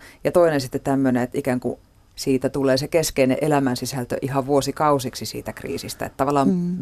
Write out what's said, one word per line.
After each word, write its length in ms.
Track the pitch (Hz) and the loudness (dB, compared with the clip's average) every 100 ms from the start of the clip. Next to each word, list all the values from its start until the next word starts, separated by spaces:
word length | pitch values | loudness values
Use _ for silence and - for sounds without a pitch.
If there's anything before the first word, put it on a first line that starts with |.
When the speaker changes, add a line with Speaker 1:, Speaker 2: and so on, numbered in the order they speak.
| - - | -14 -6
Speaker 1:
Ja 80 | 147 | 2
toinen 300 | 175 170 143 | 6 6 4
sitten 200 | 131 135 | -2 -4
tämmöinen, 420 | 143 135 135 123 | 0 2 2 2
että 140 | 123 143 | 0 -2
ikään 220 | 139 123 | -2 -2
kuin 200 | 123 - _ _ _ - | -4 -8 _ _ _ -6
siitä 340 | 139 131 135 | 0 0 0
tulee 280 | 143 135 131 | 0 2 2
se 100 | 143 | 2
keskeinen 500 | 165 156 - 131 127 | 0 0 2 2 2
elämänsisältö 760 | 156 143 135 123 127 135 120 - | 2 2 2 -2 -4 -6 -6 -4
ihan 240 | 123 139 131 | -2 -2 2
vuosikausiksi 800 | 143 127 - 151 143 127 - 113 | 2 0 0 2 2 -2 -8 -10
siitä 280 | 120 107 | -10 -10
kriisistä. 520 | - - - 101 - - | -10 -8 -8 -8 -8 -6
Että 120 | - | -2
tavallaan 320 | 135 143 196 | 0 2 2
Speaker 2:
Mm. 280 | 180 175 180 | 2 -2 -4